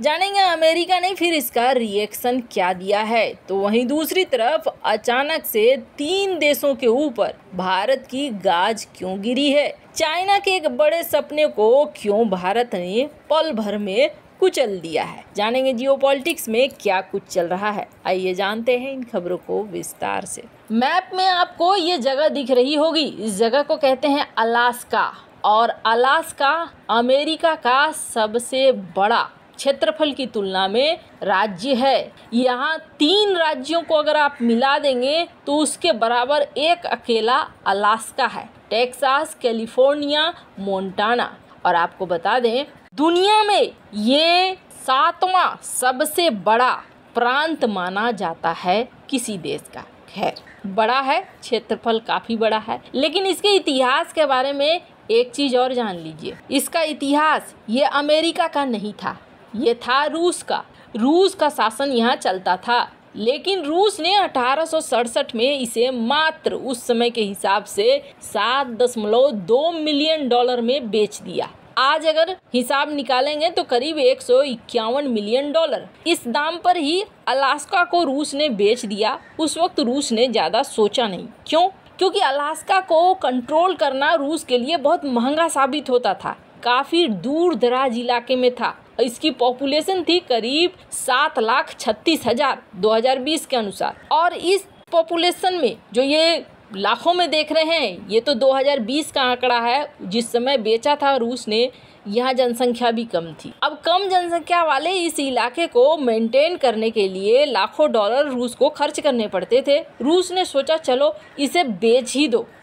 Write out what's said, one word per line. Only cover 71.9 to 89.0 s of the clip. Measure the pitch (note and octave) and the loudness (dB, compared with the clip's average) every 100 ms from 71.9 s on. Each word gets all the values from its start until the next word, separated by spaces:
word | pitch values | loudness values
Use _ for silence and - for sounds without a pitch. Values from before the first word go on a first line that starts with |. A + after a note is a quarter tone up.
| D#4 D#4+ | 2 2
अगर | D#4 E4 F#4 _ | 2 0 -2 _
हिसाब | B3 A#3+ C#4 D4 | -4 0 -2 -2
निकालेंगे | D4 C4+ B3+ C#4+ D4+ E4+ | -4 -2 0 0 0 -2
तो | - | -2
करीब | D#4+ A#3+ D4 D#4 | 0 -2 -2 0
एक | B3+ C4 | 2 2
सौ | - B3+ | 2 2
इक्यावन | C#4+ A#3 - - A3 C4+ C#4+ | 2 -2 -4 -4 -2 -2 -2
मिलियन | A3 G#3 B3 D4 | -2 0 -2 0
डॉलर। | D#4 D#4+ G3+ F3+ - D#4 | 0 0 -2 -8 -8 -2
इस | E4+ A#3+ | -2 -2
दाम | C#4+ D#4 E4+ | -2 -2 -2
पर | F4 F4+ | 0 0
ही | C#4+ F4+ G#4+ - - | 0 -2 -4 -10 -4
अलास्का | C4 C4+ C#4+ - F#4 | 0 0 0 -2 0
को | F4 F4 | 2 2
रूस | D#4 C4+ D4 C#4 | 0 -2 -4 -2
ने | D4+ | -2
बेच | G3+ G#3 B3 G3+ | 2 2 2 -4
दिया। | G3 G#3+ D4+ - - | -2 -2 -2 -10 -4
उस | D#4 D#4+ | -4 0
वक्त | F4+ E4 | -2 0
रूस | A#3 C4+ C#4 | -2 -2 -2
ने | A3 B3+ | 0 2
ज्यादा | A3 E3 G#3+ | 2 0 0
सोचा | C#4 - G#3 - A3+ | -2 0 0 2 -2
नहीं। | F3 - - - | -4 -12 -18 -2
क्यों? | D#4 F#4 - - - | 2 2 -2 -20 -2
क्योंकि | F4+ F#4+ | 0 2
अलास्का | D4+ C#4 D4 D#4 - G4 | 0 0 -2 -6 0 -2
को | F#4 E4 F4+ F#4 | 2 4 4 2
कंट्रोल | D4 B3+ A#3+ D#4 F4+ D#4+ | 0 -2 0 2 2 2
करना | D4 C4+ D4 E4 | -2 0 0 2
रूस | C#4 D#4+ | 0 -4
के | - B3 | -2 -2
लिए | B3+ E4 | 0 0
बहुत | C#4 F4 C#4+ | 2 0 0
महंगा | A#3+ B3+ D4+ E4 | -2 0 0 0
साबित | D4 C4+ D4 B3+ | 2 0 0 0
होता | B3 A3+ F3+ | 0 0 -2
था, | D3+ - - - | -6 -10 -16 -8
काफी | A#3+ B3 C#4+ E4+ D#4+ | 0 0 2 0 2
दूर | F#3+ A3 D#4 F4 A#3+ | 0 -2 0 2 2
दराज | A#3+ B3+ C4+ A#3 | 2 2 0 -2
इलाके | A#3+ A#3+ A#3+ B3+ | -2 -2 0 0
में | B3+ | 0
था। | B3 G#3 - - | 0 -6 -6 -14
इसकी | - | -4